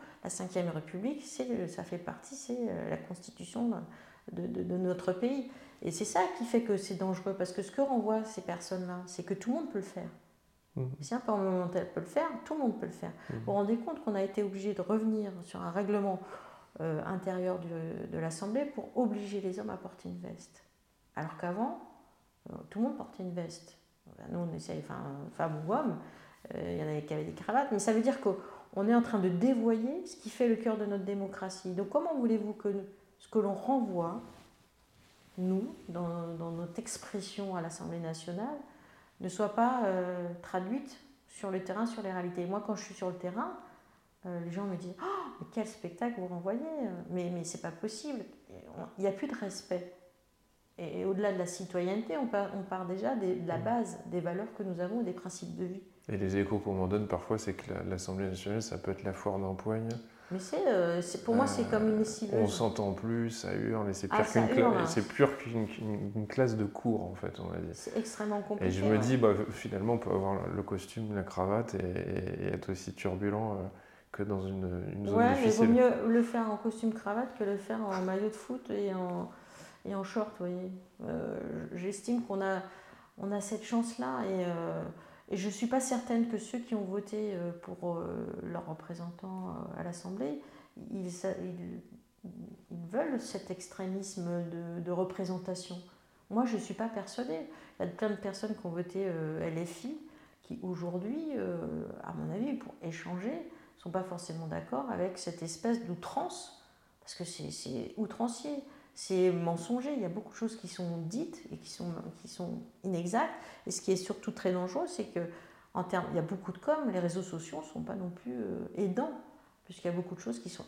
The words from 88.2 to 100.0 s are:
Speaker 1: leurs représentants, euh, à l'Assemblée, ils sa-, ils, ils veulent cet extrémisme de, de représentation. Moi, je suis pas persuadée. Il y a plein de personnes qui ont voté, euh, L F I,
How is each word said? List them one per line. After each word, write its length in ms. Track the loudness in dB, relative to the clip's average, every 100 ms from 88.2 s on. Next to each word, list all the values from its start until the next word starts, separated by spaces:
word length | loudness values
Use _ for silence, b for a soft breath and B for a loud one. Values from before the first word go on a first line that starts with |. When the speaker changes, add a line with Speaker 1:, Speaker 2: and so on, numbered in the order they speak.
| -4 -6
Speaker 1:
leurs 240 | -4 -4 -6
représentants, 840 | -8 -8 -8 -8 -8 -8 -6 -6
euh, 320 | -6 -6 -6
à 20 |
l'Assemblée, 600 | -6 -6 -6 -4 -2 -4 B B B -16 -8
ils 180 | -6 -4
sa-, 200 | -2 -2 -2
ils, 880 | -4 -6 -8 -10 -12 -20 -20 _ -14 -12 -14 -16 -12
ils 160 | -10 -2
veulent 260 | 0 0 -2
cet 320 | -4 -6 -6
extrémisme 800 | -8 -8 -6 -4 -4 -4 -4 -2 -2 -2
de, 300 | -6 -6 -4
de 100 | -2
représentation. 840 | 0 0 0 -2 -2 -4 -6 -6 -10 -12 B B B -2
Moi, 160 | 0
je 140 | 2 0
suis 160 | -2
pas 140 | -4 -4
persuadée. 520 | -4 -6 -6 -4 -4 -6 B B -4
Il 60 | -4
y 20 |
a 20 |
plein 200 | 0 0
de 60 | 0
personnes 380 | -4 -4 -4
qui 120 | -4 -4
ont 40 |
voté, 340 | -4 -2 -2 0
euh, 340 | 0 -2 -2
L 260 | -2 0 -4
F 180 | -6
I, 140 | -8 -8